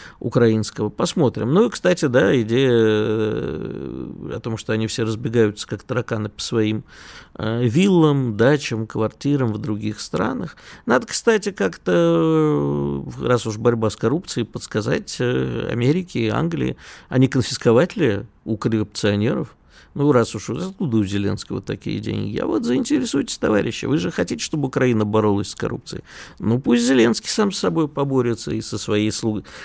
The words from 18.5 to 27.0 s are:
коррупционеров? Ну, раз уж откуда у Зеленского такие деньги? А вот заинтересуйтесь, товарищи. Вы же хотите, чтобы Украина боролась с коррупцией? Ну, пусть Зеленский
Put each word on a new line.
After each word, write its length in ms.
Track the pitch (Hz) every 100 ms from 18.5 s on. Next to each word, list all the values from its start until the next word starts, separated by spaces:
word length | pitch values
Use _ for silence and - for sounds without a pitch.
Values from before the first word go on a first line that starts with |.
| 110
коррупционеров? 1000 | 120 110 104 - 104 104 113 - 143 - _ - -
Ну, 160 | - 143
раз 240 | 123 110
уж 160 | 107 -
откуда 460 | 127 185 196 170 113
у 60 |
Зеленского 560 | 95 101 98 98 - 95
такие 400 | 95 104 110 104
деньги? 380 | 110 104 104 107
А 80 | -
вот 180 | -
заинтересуйтесь, 760 | 233 254 254 285 247 277 - -
товарищи. 460 | - 104 117 - 117
Вы 120 | 151
же 120 | 175
хотите, 320 | - 175 233
чтобы 260 | - 156 139
Украина 360 | - 127 110
боролась 460 | 104 107 107 101 98
с 40 |
коррупцией? 480 | - 110 113 - - - - - -
Ну, 200 | 104 123
пусть 260 | 143 240
Зеленский 440 | 240 262